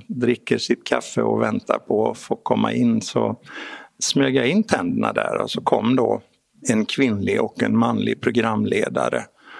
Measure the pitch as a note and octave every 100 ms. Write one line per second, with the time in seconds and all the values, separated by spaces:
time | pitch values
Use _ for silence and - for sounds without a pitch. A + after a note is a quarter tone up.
0 | - D#3 A#2+ A#2+ - A#2 - A#2+ - B2
1 | - - A2+ A2 A2 G#2 - A2+ - G#2+
2 | A2 A2+ - - - A2+ G#2+ A#2 A#2+ A2+
3 | - A#2+ A2+ A#2 - - - - - -
4 | - - C3+ C3 B2 F#3+ G#3+ C#3+ F2 D#2
5 | A2 - G#1+ - - - - A#2 A2 C3
6 | A2 G#2+ - _ _ _ C3+ A2 G#2 -
7 | C3+ G#2 G2 G#2 A2+ - A2+ A2 A#2 A2+
8 | G#2 A2 B2 A#2 A2+ A2 G#2 G2+ - -
9 | A#1+ B1 - _ - -